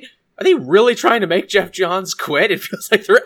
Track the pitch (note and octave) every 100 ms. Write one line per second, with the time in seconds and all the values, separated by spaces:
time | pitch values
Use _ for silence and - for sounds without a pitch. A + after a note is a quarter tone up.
0 | C4 _ _ - F4+ E4 C3 F#3 A#3+ A#3
1 | - A#3 F#3 F3 - G3+ F3 - F3+ F#3
2 | F3+ - - D3 G#3 F3+ - - - G#3+
3 | - G#3+